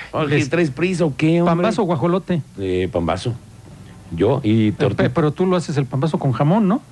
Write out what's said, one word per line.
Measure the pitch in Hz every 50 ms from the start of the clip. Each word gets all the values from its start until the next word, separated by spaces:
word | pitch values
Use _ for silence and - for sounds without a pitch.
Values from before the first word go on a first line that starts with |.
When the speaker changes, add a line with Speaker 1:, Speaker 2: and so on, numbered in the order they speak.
| - - -
Speaker 1:
No, | 143
Speaker 2:
Oye, | 156 143 147 143
Speaker 1:
les | 151 131
Speaker 2:
¿traes | 147 165 175 151
prisa | 127 - 165 190 190 160 175
o | 160 135
qué, | - 156 156 165 170
hombre? | 170 175 170
Speaker 1:
¿Pambazo | 170 180 220 220 - 220
o |
guajolote? | 165 175 139 156 175 175 190 180 - 180 160 131 - - -
Speaker 2:
Eh, | 98 95 92 92 92 90
pambazo. | - 90 85 82 82 90 - 120 113 - - - - - - - - - - - - - - - -
Yo | 82 90 110 139 - -
y | 107 110 113 107 107
Speaker 1:
Pe-, | - - -
Speaker 2:
tortilla. | 101 95 - - 127 123
Speaker 1:
pero | 170 156 151
tú | 143 - 185
lo | 190 180 180
haces | - - 156 147
el | 139
pambazo | - - 135 143 165 151 190
con | - 139
jamón, | 123 - 147 147 180 220 220 180
¿no? | 202 285 - -